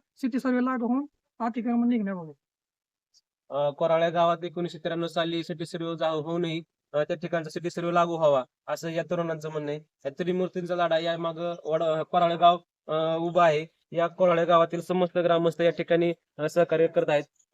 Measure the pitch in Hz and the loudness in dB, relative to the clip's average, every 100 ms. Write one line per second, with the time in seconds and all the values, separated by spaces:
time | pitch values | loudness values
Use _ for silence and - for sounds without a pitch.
0 | _ _ 262 247 262 247 254 254 233 262 | _ _ -4 -2 0 0 0 0 0 -2
1 | 294 _ _ - 233 233 233 240 240 240 | -4 _ _ -6 -6 -4 0 2 2 2
2 | 196 185 156 - _ _ _ _ _ _ | -2 -6 -10 -18 _ _ _ _ _ _
3 | _ _ _ _ - 135 147 139 165 165 | _ _ _ _ -8 -2 -2 0 2 2
4 | 170 170 170 170 170 170 175 160 175 165 | 2 4 2 2 -4 -6 -6 -6 -6 -4
5 | 170 170 165 170 160 160 165 170 165 160 | -4 -2 -2 -4 -6 -8 -8 -8 -6 -2
6 | 160 156 151 170 165 160 - _ _ 147 | -2 -2 -4 -4 -4 -6 -10 _ _ -4
7 | 151 170 175 175 156 175 170 175 170 175 | -2 -4 -4 -6 -6 -8 -8 -4 0 2
8 | 170 165 156 135 123 _ - 147 165 165 | 2 2 2 2 0 _ -10 -8 -6 -6
9 | 160 175 165 160 156 156 147 151 - _ | -4 -4 -4 -6 -8 -6 -6 -8 -10 _
10 | 139 139 175 180 180 185 175 175 170 160 | -10 -6 -4 -2 -2 -4 -4 -2 0 0
11 | 170 165 165 160 170 170 151 160 165 156 | 0 -2 -4 -4 -6 -6 -2 0 0 0
12 | 151 180 170 165 175 175 - _ - 156 | 0 2 2 6 6 6 -2 _ -6 -2
13 | 160 165 170 170 170 151 160 _ _ 160 | 0 -2 0 4 4 2 -2 _ _ -2
14 | 170 170 180 165 170 170 165 170 170 180 | -2 2 2 4 4 4 4 -2 -2 0
15 | 175 180 165 165 165 160 170 165 165 170 | 0 0 2 2 2 2 0 0 0 2
16 | 170 165 _ - 156 175 170 160 165 170 | 2 -2 _ -8 -2 2 2 4 2 2
17 | 165 151 151 _ _ | 2 0 -2 _ _